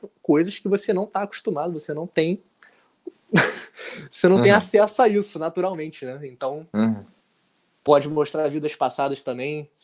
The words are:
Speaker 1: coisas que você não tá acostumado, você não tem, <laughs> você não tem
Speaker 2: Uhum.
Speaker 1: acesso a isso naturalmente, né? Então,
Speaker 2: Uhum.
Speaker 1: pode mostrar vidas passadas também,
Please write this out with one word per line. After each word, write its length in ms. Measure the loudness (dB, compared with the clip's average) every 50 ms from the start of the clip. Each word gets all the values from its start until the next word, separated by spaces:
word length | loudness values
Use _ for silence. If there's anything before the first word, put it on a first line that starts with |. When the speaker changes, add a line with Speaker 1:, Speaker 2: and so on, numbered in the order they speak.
| -10 -20 _ _
Speaker 1:
coisas 360 | _ 2 2 2 2 0 -4 -8
que 80 | -4 -2
você 240 | -2 -2 0 0
não 140 | -2 -2 -2
tá 160 | -4 -4 -6
acostumado, 580 | -6 -6 -8 -8 -6 -6 -4 -4 -4 -6 -6 -8
você 140 | -8 -8 -8
não 120 | -8 -8 -6
tem, 340 | -2 0 0 0 0 -4 _ _ _ _ _ -20 _ _ _ _ _ _ -20 -20 -20 _ _ _
<laughs> 800 | 2 2 2 2 -2 -6 -12 -16 _ -18 -16 -16 -14 -16 -14 -10
você 180 | -2 2 4 6
não 140 | 6 6
tem 100 | 6 6
Speaker 2:
Uhum. 60 | 6 6
Speaker 1:
acesso 440 | 4 4 4 4 4 4 4 4 4
a 40 | 4
isso 300 | 4 2 0 -2 -4 -6
naturalmente, 640 | -6 -6 -4 -2 -4 -4 -4 -6 -10 -10 -12 -12 -12
né? 160 | -12 -12 -12 -14
Então, 440 | -16 -12 -8 -8 -6 -6 -8 -10 -8 -2
Speaker 2:
Uhum. 300 | 0 0 0 0 -2 -6 -16 _ _ _ _ _ _ _ _ _ _ _ _ _ _ 2
Speaker 1:
pode 260 | 4 4 4 4 2
mostrar 380 | -2 -2 -2 -2 -2 -2 -2 -2
vidas 260 | -2 -4 -4 -6 -4
passadas 460 | -2 -4 -2 -2 -2 -4 -4 -4 -6
também, 480 | -8 -8 -8 -6 -6 -8 -8 -8 -10 -14 _ _